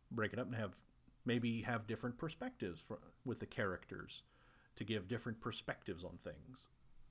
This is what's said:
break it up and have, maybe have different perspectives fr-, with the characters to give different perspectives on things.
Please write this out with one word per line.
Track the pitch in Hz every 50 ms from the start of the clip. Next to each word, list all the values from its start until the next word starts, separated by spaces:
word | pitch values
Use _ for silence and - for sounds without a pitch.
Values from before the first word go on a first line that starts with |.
| - -
break | - 113 107 101 107
it | 113
up | 123
and | - 123
have, | 113 110 98 - - - - - - - - - - -
maybe | 127 120 120 117 120 113 117 104
have | - 120 113 104
different | 101 113 - - 123 123 -
perspectives | - 160 156 - 247 262 262 - - 95 87 156
fr-, | - - - - - 90 - - -
with | 127 113 -
the | 110
characters | - - - 98 95 90 87 - - 98 - - - - - - - - - - - - - - - -
to | - 113
give | 104 113 107 92 95
different | 120 113 - 123 110 -
perspectives | - - 107 - - - - - - - 95 85 87
on | 87 - 85 -
things. | 90 78 78 69 - 127 - - - - - - - - - - -